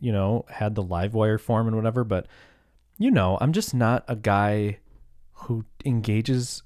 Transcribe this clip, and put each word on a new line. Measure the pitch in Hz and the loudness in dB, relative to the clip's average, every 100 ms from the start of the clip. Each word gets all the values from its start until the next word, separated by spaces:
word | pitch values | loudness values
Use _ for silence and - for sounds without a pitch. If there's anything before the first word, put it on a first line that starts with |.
you | 123 | -2
know, | 101 98 117 - | 0 0 0 -4
had | - 107 107 | -6 -4 -2
the | |
Livewire | 90 87 101 110 107 110 | -4 -2 -2 0 2 0
forum | - 113 113 | 0 0 0
and | 110 | 0
whatever, | 113 120 | 0 -2
but, | 110 92 - - - _ _ _ _ - | -2 -2 -4 -14 -20 _ _ _ _ -2
you | 247 | 2
know, | 175 92 95 | 4 4 2
I'm | 139 | 2
just | 180 - | 0 0
not | 127 113 123 - | 0 2 0 -2
a | 113 | -4
guy | 110 101 104 107 104 101 - - - - - | 2 2 2 0 -2 -4 -12 -20 -20 -20 -20
who | - - 113 - - | -12 -6 -6 -8 -8
engages | - 117 107 107 117 127 123 - | -2 -2 0 0 0 -2 -2 -10